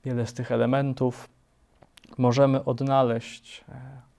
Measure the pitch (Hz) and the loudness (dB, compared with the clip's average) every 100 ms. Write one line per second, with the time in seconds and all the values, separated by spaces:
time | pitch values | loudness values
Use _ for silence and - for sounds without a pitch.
0 | 135 120 113 - 120 120 117 135 139 127 | -4 -4 -4 -6 -2 0 2 2 0 0
1 | 127 - - _ _ _ _ _ - - | -2 -2 -18 _ _ _ _ _ -20 -20
2 | - - 123 123 139 135 135 120 139 135 | -16 0 2 4 4 4 0 -2 2 2
3 | 127 113 - - - - - 131 131 135 | 2 0 -6 -20 -20 -20 -20 -18 -18 -20
4 | - | -20